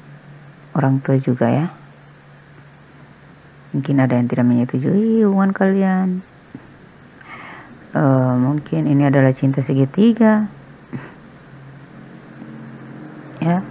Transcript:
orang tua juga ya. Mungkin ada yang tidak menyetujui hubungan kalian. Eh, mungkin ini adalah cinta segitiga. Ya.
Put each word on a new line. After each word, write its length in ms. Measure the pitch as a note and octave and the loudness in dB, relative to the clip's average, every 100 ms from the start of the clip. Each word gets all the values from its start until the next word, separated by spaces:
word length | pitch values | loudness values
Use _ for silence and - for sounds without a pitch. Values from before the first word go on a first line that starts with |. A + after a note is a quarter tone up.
| - - - - - - - | -20 -20 -20 -20 -20 -20 -8
orang 320 | - C3 C3+ | 0 2 2
tua 160 | C3+ C3+ | 2 0
juga 320 | C3 B2 A#2 | 0 0 0
ya. 160 | B2+ E3+ - - - - - - - - - - - - - - - - - - - - C#3+ | 0 -2 -8 -20 -20 -20 -20 -20 -20 -20 -20 -20 -20 -20 -20 -20 -20 -20 -20 -20 -20 -10 -6
Mungkin 240 | C#3 C#3 | -2 0
ada 160 | C3 B2 | 2 2
yang 160 | A#2+ | 0
tidak 140 | B2+ B2 | 0 2
menyetujui 800 | A#2+ B2 B2+ D3 F#3+ A3+ A3+ G#3 | 2 0 -2 0 0 2 2 2
hubungan 240 | G3 G3 | 2 0
kalian. 560 | G3 F#3+ G3 F#3+ F#3 F#3 F#3 - - - - - - - - - - - - - - - - - | 0 0 2 0 0 -2 -4 -8 -20 -20 -20 -20 -20 -20 -20 -20 -20 -20 -20 -20 -20 -20 -20 -6
Eh, 400 | D3+ C#3 C3 B2+ B2 | 0 2 2 2 2
mungkin 480 | B2+ D3 - E3 D3+ | 0 -2 -4 -2 0
ini 160 | C#3 C#3+ | 2 4
adalah 240 | C#3 C3 | 4 2
cinta 320 | C3 C3+ C3+ | 2 0 0
segitiga. 880 | B2 C3+ C3+ F#3+ A3+ A3+ A3 G#3+ G#3 - - - - - - - - - - - - - - - - - - D2 D2 D2 - - - - - - - - | 0 0 0 2 2 4 4 2 -2 -8 -20 -20 -16 -16 -14 -20 -20 -20 -20 -20 -20 -20 -20 -20 -20 -20 -20 -20 -18 -18 -18 -18 -18 -18 -18 -18 -16 -4
Ya. 240 | E3 F3+ - | -2 -2 -4